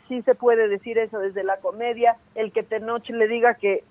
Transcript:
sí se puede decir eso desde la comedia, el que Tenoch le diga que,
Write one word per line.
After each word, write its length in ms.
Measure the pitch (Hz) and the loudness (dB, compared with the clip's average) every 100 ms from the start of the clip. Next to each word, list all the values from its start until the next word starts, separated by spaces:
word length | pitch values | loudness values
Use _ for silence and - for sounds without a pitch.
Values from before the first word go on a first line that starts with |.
| - | -8
sí 140 | 254 | -2
se 120 | 226 | 0
puede 340 | 247 240 226 214 | 2 4 4 4
decir 300 | 202 240 226 | 0 -4 -2
eso 200 | 220 220 | -2 -4
desde 260 | 196 196 | -6 -4
la 140 | 190 190 | -4 -4
comedia, 580 | 190 202 240 233 233 233 _ | -4 -6 -6 0 2 2 _
el 180 | - 220 | -6 -4
que 100 | 220 | -4
Tenoch 460 | 214 220 220 233 - | -4 -4 -4 -6 -6
le 180 | 233 214 | 0 0
diga 260 | 233 240 | 2 2
que, 300 | 226 202 190 - | 2 0 -2 -4